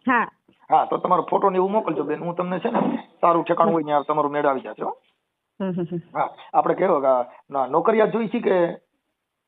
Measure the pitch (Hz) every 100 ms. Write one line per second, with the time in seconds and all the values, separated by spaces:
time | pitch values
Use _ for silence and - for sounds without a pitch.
0 | - 247 185 - _ _ - 156 139 160
1 | 175 180 - 190 196 185 190 214 208 156
2 | 139 151 175 170 180 185 233 233 - 233
3 | - _ 175 170 160 170 165 165 151 147
4 | 139 151 147 147 147 131 110 107 - 480
5 | _ _ _ _ _ - 190 180 170 175
6 | - - 135 - - - 156 165 185 156
7 | 135 127 123 - _ 139 127 151 - 220
8 | 208 220 220 240 - 185 170 220 _ _
9 | _ _ _ _